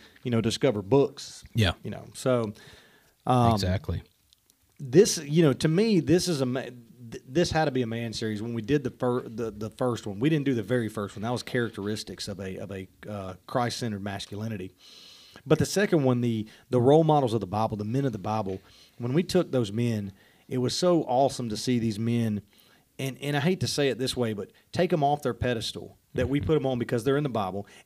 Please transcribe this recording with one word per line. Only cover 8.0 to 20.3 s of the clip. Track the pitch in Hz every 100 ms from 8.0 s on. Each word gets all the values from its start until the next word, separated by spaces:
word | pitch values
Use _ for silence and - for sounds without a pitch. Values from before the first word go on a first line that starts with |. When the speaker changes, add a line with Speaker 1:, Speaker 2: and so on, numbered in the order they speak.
| 117
Speaker 1:
series. | 107 113 104
When | 117
we | 117
did | 110 147
the | 123
fir-, | - 127 123 123
the, | 113 113
the | 107 107
first | - 127 113 107
one, | 98
we | 143
didn't | 160 139
do |
the | 120
very | 95 123 110
first | 110 101 -
one. |
That | 110
was | 120
characteristics | - 127 117 - 101 107 - 92 -
of | 92
a, | 98 95
of | 101
a, | 98 95 _ -
uh, | 104 92 90 -
Christ-centered | 131 120 - 120 101
masculinity. | 101 98 - 101 110 107 92 - - - - - - - 131
But | 151
the |
second | 139 190 202 170
one, | 131 123
the, | 120 113 107 - _
the | 123
role | 120 151
models | 160 151 127
of | 110
the | 95
Bible, | 104 110 101
the |
men | 104 127
of | 139
the | 104
Bible, | 98 110 98 95 - - - _
when | 120
we | 139
took | 185 185 160
those | 131 107
men, | 107 120 110 98 - _